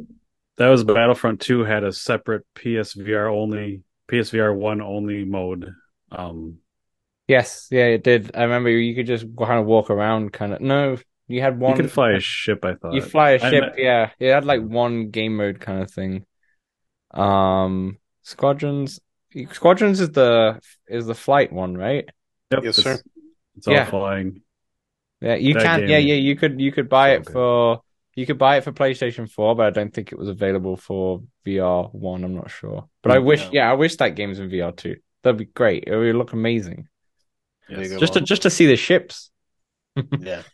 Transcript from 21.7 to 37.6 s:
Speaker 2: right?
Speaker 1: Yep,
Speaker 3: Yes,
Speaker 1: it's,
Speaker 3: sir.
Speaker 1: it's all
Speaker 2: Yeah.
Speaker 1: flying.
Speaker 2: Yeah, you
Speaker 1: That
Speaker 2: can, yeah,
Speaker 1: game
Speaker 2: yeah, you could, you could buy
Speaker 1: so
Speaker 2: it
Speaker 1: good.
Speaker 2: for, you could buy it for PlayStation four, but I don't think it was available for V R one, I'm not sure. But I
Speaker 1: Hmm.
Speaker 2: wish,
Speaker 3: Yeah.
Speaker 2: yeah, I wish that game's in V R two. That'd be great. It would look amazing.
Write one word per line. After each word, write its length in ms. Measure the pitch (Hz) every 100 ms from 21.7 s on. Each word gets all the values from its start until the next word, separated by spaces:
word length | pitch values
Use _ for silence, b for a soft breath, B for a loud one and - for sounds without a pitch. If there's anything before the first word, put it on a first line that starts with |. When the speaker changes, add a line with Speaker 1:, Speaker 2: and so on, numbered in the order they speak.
| 90
Speaker 2:
right? 320 | 101 139 - - _ _ -
Speaker 1:
Yep, 120 | 131
Speaker 3:
Yes, 140 | 113 -
Speaker 1:
it's, 60 |
Speaker 3:
sir. 180 | 135 131 - _ - _ _ -
Speaker 1:
it's 100 | -
all 60 |
Speaker 2:
Yeah. 120 | 139 110
Speaker 1:
flying. 560 | 101 98 98 95 92 _ _ _ _ _ _ _ -
Speaker 2:
Yeah, 140 | 113 107
you 200 | 127 147
Speaker 1:
That 80 |
Speaker 2:
can, 160 | 113 165
yeah, 60 | 101 151
Speaker 1:
game 80 | 147
Speaker 2:
yeah, 80 | 147
you 200 | 135 143
could, 260 | 156 131
you 100 | 135
could 180 | 139 120
buy 200 | 131 135
Speaker 1:
so 60 | 131
Speaker 2:
it 100 | 131
Speaker 1:
good. 80 |
Speaker 2:
for, 480 | 127 123 120 117 117 _ _ _ -
you 100 | 127
could 120 | 135
buy 200 | 135 143
it 60 |
for 80 | 135
PlayStation 580 | 147 139 127 123 120 110
four, 260 | - 107 117
but 100 | 107
I 40 |
don't 200 | 104 104
think 180 | - 101
it 80 | -
was 80 | 101
available 500 | 95 98 98 92 92
for 460 | - 98 92 90 - _
V 160 | - 98
R 260 | 90 90 87
one, 380 | 104 95 92
I'm 120 | 92 92
not 160 | -
sure. 360 | - - 52 - _
But 120 | 113
I 40 | 131
Speaker 1:
Hmm. 60 | 131
Speaker 2:
wish, 160 | 147 -
Speaker 3:
Yeah. 40 |
Speaker 2:
yeah, 180 | 139 117
I 20 |
wish 220 | 135 160 -
that 140 | 120 82
game's 240 | 104 95
in 100 | 95
V 120 | 92
R 100 | 87
two. 240 | 87 90 - _ _
That'd 160 | 127 113
be 60 | 110
great. 400 | - 117 87 -
It 80 | 107
would 200 | 117 117
look 180 | 117
amazing. 540 | 113 113 117 92 87 - _ _ _ _ _ _ _